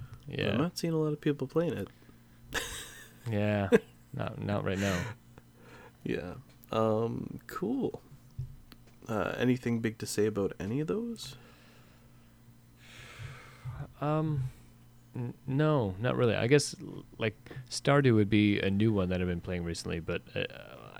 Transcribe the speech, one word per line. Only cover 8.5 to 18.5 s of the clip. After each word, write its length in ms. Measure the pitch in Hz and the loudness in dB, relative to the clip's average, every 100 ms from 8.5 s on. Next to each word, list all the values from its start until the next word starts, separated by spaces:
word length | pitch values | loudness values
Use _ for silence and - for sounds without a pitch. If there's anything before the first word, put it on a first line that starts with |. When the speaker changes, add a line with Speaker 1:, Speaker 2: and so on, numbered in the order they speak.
| - - - - - - | -14 -20 -20 -20 -16 -6
Speaker 1:
Uh, 280 | 107 - - | -2 -2 0
anything 440 | 123 123 120 117 | 2 2 0 0
big 180 | 113 110 | -2 -4
to 80 | 104 | -4
say 180 | - 107 | 0 2
about 280 | 104 98 - | 2 -2 -2
any 200 | 98 131 | -4 -2
of 80 | 156 | -2
those? 480 | 196 233 226 - - - - - - - - - - - - - - - - - - - - - - - - - - 143 - | -2 -4 -8 -12 -16 -20 -20 -20 -20 -20 -20 -20 -20 -20 -20 -20 -20 -20 -20 -20 -20 -18 -16 -16 -16 -20 -16 -12 -12 -12 -6
Speaker 2:
Um, 440 | 147 156 156 147 127 - - - - - - 123 | -2 0 0 -2 -4 -8 -20 -20 -20 -20 -12 -8
n-, 180 | 120 - 135 | -8 -6 -2
no, 500 | 131 156 147 104 92 | 2 4 4 2 0
not 160 | 123 123 | 0 4
really. 200 | 120 101 | 4 4
I 120 | 117 | 6
guess, 280 | 143 - - | 6 4 -4
l-, 220 | - 92 - - | -12 -12 -14 -4
like, 180 | 110 - - - - | -4 -4 -12 -14 -10
Stardew 460 | - - 143 135 110 | -2 4 6 8 6
would 140 | 101 | 6
be 300 | 107 104 | 6 6